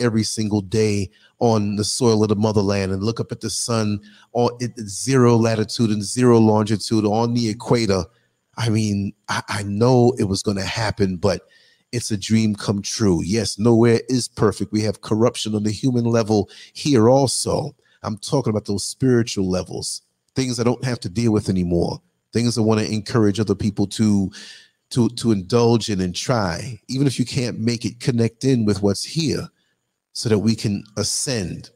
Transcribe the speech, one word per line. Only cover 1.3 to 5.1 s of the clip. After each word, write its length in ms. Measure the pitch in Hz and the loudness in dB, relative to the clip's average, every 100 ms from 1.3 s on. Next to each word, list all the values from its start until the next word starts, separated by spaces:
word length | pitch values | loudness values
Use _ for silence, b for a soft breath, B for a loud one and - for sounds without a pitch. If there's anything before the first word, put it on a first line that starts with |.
| b | b
on 340 | 120 110 104 101 | 0 2 0 -2
the 80 | |
soil 380 | 101 - 123 110 | -4 0 2 4
of 60 | 107 | 2
the 80 | 104 | 2
motherland 560 | 110 107 98 101 95 | 2 2 2 0 -2
and 100 | 95 | -2
look 160 | 104 113 | -4 -4
up 120 | 117 | -6
at 80 | 117 | -8
the 100 | 110 | -8
sun 500 | - - 113 107 104 B B B | -6 -2 -2 0 -4 B B B
on, 180 | 113 120 120 | 0 0 0
at 160 | 120 123 | -8 -8
zero 540 | 104 98 123 | -12 -8 0